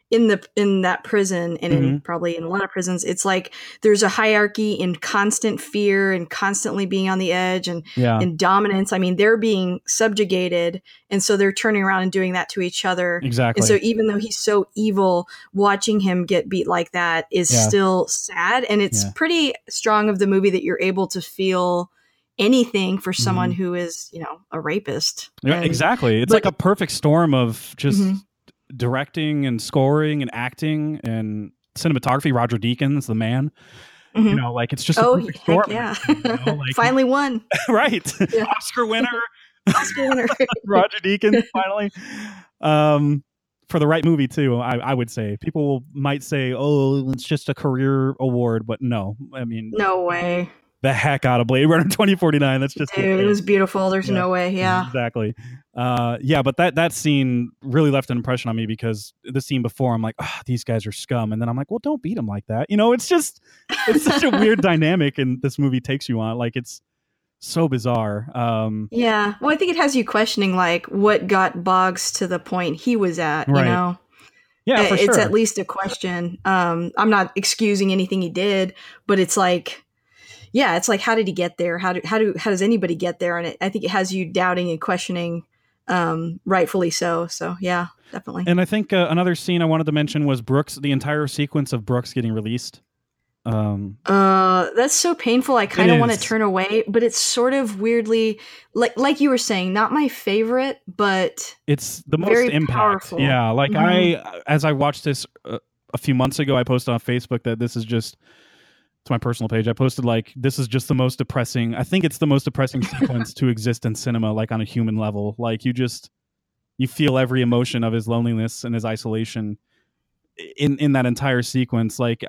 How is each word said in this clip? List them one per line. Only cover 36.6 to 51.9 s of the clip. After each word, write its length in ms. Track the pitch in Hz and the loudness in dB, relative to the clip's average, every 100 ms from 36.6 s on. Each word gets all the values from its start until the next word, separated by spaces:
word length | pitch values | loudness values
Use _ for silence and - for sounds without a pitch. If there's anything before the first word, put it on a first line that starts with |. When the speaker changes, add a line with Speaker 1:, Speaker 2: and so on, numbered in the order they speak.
| 131 | -2
Speaker 1:
<laughs> 60 | 131 | 0
Finally 280 | 240 262 | 2 4
won. 400 | 262 269 285 226 - - | 4 2 0 -4 -4 -4
Speaker 2:
<laughs> 120 | 659 | 0
Right. 420 | 220 285 220 - - 196 | 2 2 0 -4 -2 0
Speaker 1:
Yeah. 140 | 226 214 | 0 0
Speaker 2:
Oscar 400 | - - 254 226 | -2 -4 -4 -2
winner. 360 | 226 240 233 233 _ | 0 -2 -2 -8 _
Speaker 1:
<laughs> 340 | _ _ - - | _ _ 0 2
Oscar 320 | - - 269 | 0 -2 0
winner. 200 | 262 233 - 254 | 2 0 2 0
Speaker 2:
<laughs> 180 | 233 196 | 0 2
Roger 320 | 196 202 208 | 4 4 2
Deakins, 400 | 190 202 214 233 220 | 0 2 4 4 2
Speaker 1:
<laughs> 40 | |
Speaker 2:
finally. 380 | 190 190 208 202 - - 214 214 190 - _ | -2 -2 -2 -4 -6 -14 -14 -14 -16 -20 _
Um, 640 | 151 151 151 147 147 147 - _ _ _ - | 0 4 4 4 2 0 -4 _ _ _ -6
for 120 | 165 | 0
the 80 | 151 | 2
right 160 | 160 | 4
movie, 240 | 165 160 131 | 4 2 2
too, 280 | - 139 120 | 0 0 0
I, 200 | 123 123 | -2 -4
I 160 | 120 | -2
would 160 | 135 117 | -2 -2
say. 260 | - 107 101 | -4 -6 -6
People 420 | - 156 147 135 131 | -6 -2 0 -2 -4
might 300 | 143 139 143 | -4 -2 -4
say, 300 | - 147 131 123 | -4 -4 -2 -2
"Oh, 540 | 143 147 135 139 131 | 2 2 4 2 -2
it's 120 | 127 | -4
just 260 | - 151 - | -4 -4 -4
a 40 | |
career 640 | 139 143 131 135 135 135 - | -4 -2 0 2 2 0 0
award," 460 | 131 123 120 113 110 | -2 0 0 0 -2
but 160 | 113 | -4
no. 340 | 123 117 98 107 139 | -2 -2 -4 -8 -12
I 100 | 131 120 | -10 -8
mean, 260 | 113 110 208 | -8 -6 -2
Speaker 1:
No 260 | 202 185 | 0 0
way. 480 | 175 175 175 175 180 - _ _ | -2 -2 -2 -4 -6 -10 _ _
Speaker 2:
the 100 | 135 | -2
heck 320 | 123 147 139 | 0 0 0
out 160 | 131 123 | 2 2
of 60 | 117 | 2
Blade 220 | 131 151 | 4 4
Runner 160 | 165 | 4
<laughs> 60 | |
twenty 260 | 165 | 2